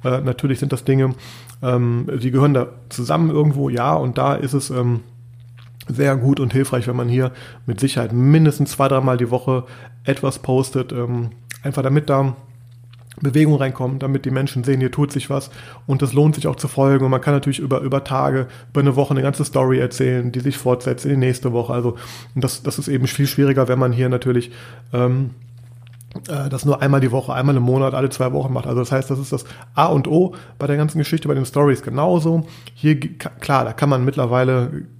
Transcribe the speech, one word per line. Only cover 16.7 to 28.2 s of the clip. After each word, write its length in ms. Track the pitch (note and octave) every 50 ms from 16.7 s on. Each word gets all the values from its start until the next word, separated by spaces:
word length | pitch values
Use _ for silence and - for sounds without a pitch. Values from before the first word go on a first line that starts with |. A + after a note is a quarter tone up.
| - - C3+ C#3 C#3 C3+
und 80 | C3+ C3
man 120 | C3 B2+
kann 100 | - D3
natürlich 280 | C#3+ C#3 C#3 C#3+ C3+ -
über, 200 | D3 C3+ C3+ B2+
über 240 | - C3+ C#3 C#3 C#3
Tage, 420 | - C3+ C3+ C#3 C#3 C3+ C3 B2+ B2 - - - -
über 140 | - C#3+
eine 120 | C#3 C#3+ B2+
Woche 180 | C3+ C#3 -
eine 100 | C#3+ C3
ganze 200 | C3+ C#3 C#3 -
Story 360 | D3 - - C3+ C3 C3 C3 C3
erzählen, 540 | B2 B2 - - C3 B2+ B2+ B2 A#2+ B2
die 80 | A#2 B2+
sich 180 | B2 C#3 C3 -
fortsetzt 480 | - B2+ B2 B2 - C3 B2 - -
in 60 | C#3
die 140 | C#3+ C3+ B2+
nächste 280 | B2+ B2+ - - B2+ A2+
Woche, 180 | A#2+ A2+ A#2
also 240 | B2+ B2 A#2+ A#2+ A#2 - - - - - - - -
das, 280 | C3 B2+ C3+ - -
das 160 | - C#3+ - -
ist 100 | C#3+ -
eben 180 | C#3+ C3 B2
viel 200 | - - - C#3
schwieriger, 420 | C3+ - - C#3 C#3 C3+ C3+ C3 B2
wenn 100 | B2+ B2+
man 140 | B2+ B2
hier 180 | A#2+ B2 B2+ B2+
natürlich, 400 | B2+ B2 - C3 B2 B2 A#2+ A#2+ - - - - - - - -
ähm, 380 | - A#2+ B2 B2 B2+ C3+ C3+ A#2+ - - - - - - - - - - - - - - - - - - - -
äh, 220 | D3 C#3+ C#3 C#3
das 160 | C3+ B2 -
nur 160 | C#3+ C#3 -
einmal 180 | C#3 C#3 C#3 C#3
die 100 | C3 B2
Woche, 220 | A#2 C3+ C3 -
einmal 240 | B2+ B2+ C3 C#3+ C#3
im 60 | B2+
Monat, 320 | A#2+ B2 B2+ C3 C3+ C3 C3
alle 160 | C3+ C3 C3+
zwei 220 | - -